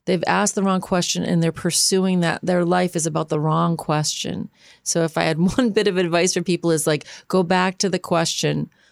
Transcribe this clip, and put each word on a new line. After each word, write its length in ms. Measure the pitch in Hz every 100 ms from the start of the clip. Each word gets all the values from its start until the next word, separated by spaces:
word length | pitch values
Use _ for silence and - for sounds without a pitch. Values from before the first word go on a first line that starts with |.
They've 200 | - 180 -
asked 280 | 180 202
the 80 | -
wrong 180 | 196 185
question 440 | - 180 170 175
and 180 | - 170
they're 100 | 165
pursuing 680 | - 175 - - 190 185 185
that. 200 | 165 -
Their 220 | 170 180
life 300 | 170 180 180 175
is 100 | 160
about 220 | 160 160
the 100 | 151
wrong 360 | 156 160 170 160
question. 720 | - 151 151 - - - - _ - -
So 200 | - 170
if 120 | 165 160
I 40 |
had 160 | 160 160
<laughs> 180 | 180 -
one 140 | 247
bit 180 | 214 202
of 80 | 180
advice 380 | 175 170 185
for 80 | 180
people 280 | 175 170 170
is, 160 | 160 160
like, 180 | 151 - - -
go 140 | 185
back 360 | 175 185 185 185
to 100 | 196
the 100 | 180
question, 720 | - 170 165 - 151 143 151 _ _